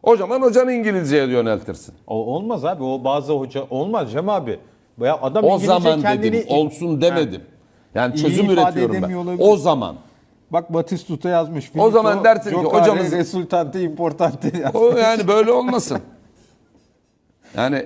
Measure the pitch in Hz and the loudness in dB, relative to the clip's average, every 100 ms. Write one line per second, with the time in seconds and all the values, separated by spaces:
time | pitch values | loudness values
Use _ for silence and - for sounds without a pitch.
0 | - 226 190 254 262 226 254 247 214 190 | 4 2 2 0 2 4 2 0 -2 -2
1 | 147 147 131 123 113 104 - 117 - - | 2 2 2 0 0 -2 -6 -12 -14 -20
2 | - 110 113 147 214 208 147 180 131 131 | -10 -8 -6 -6 -6 -6 -4 -4 -6 -4
3 | 131 143 135 147 131 135 131 131 175 226 | -2 -2 -2 -4 -4 -8 -6 -6 -4 -4
4 | 131 120 185 202 127 95 - _ _ - | -4 -4 -2 -4 -4 -8 -10 _ _ -4
5 | 120 156 131 160 208 190 185 180 170 156 | -2 -2 -2 2 2 2 2 2 4 2
6 | 151 208 214 226 - 143 151 - 170 151 | 0 0 0 -2 0 0 0 -4 -4 2
7 | 170 170 139 92 92 _ _ _ _ 104 | 2 2 -2 -6 -16 _ _ _ _ -4
8 | 123 151 151 185 202 175 - 165 120 - | -2 0 0 2 2 4 2 2 -2 -2
9 | - 180 175 180 196 202 151 143 98 - | -4 -4 -6 2 4 4 2 0 -4 -10
10 | - _ _ _ _ 170 165 165 170 185 | -20 _ _ _ _ -6 -2 -4 -4 -8
11 | - 151 175 170 156 160 - 156 220 220 | -8 -8 -2 0 -2 -8 -8 0 4 4
12 | 220 196 220 220 208 180 156 - - 196 | 2 4 4 4 0 -2 2 4 4 4
13 | 170 175 170 185 175 175 151 185 175 151 | 0 -2 -2 -4 -2 -2 -2 -4 -6 -2
14 | 170 147 170 143 - 170 151 220 233 240 | -4 0 -2 0 -6 -4 -2 2 4 4
15 | 220 226 190 214 220 247 247 247 - 120 | 2 2 2 2 4 2 0 -2 -2 -6
16 | - - _ _ _ _ _ _ _ _ | -8 -20 _ _ _ _ _ _ _ _
17 | _ _ _ _ _ - 127 139 | _ _ _ _ _ -4 -2 -2